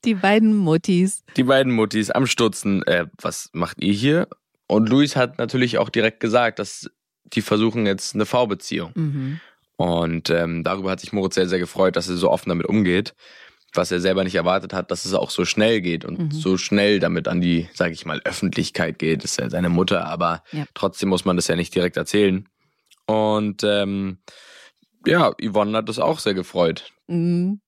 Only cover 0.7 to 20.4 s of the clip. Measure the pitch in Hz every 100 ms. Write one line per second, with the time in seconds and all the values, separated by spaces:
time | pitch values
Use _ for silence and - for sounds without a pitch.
0.7 | 160 - 180 185 - _ - 127 135 135
1.7 | 117 107 107 101 - 131 - 113 - 101
2.7 | 98 - 87 82 - 87 - - 85 85
3.7 | - 90 101 131 160 - - _ _ _
4.7 | 104 110 131 143 143 123 127 117 131 127
5.7 | 107 113 120 110 - 113 117 117 104 101
6.7 | - - _ _ _ _ - 104 107 113
7.7 | 117 104 98 - - 107 127 120 98 -
8.7 | - 170 - 156 143 131 160 - _ _
9.7 | _ 87 85 82 82 - 82 85 82 82
10.7 | 95 95 95 - 104 95 - 92 92 87
11.7 | - 95 90 87 87 92 - - 85 -
12.7 | 104 95 90 107 _ - - - _ _
13.7 | - 90 90 90 95 95 92 87 95 92
14.7 | 95 87 90 92 95 - - 90 - 107
15.7 | 113 87 82 - 85 160 73 120 92 -
16.7 | 101 104 101 90 87 80 87 87 85 85
17.7 | - 87 82 82 76 - - 95 - 82
18.7 | - 80 76 80 78 - - 62 85 90
19.7 | 87 90 92 80 82 85 82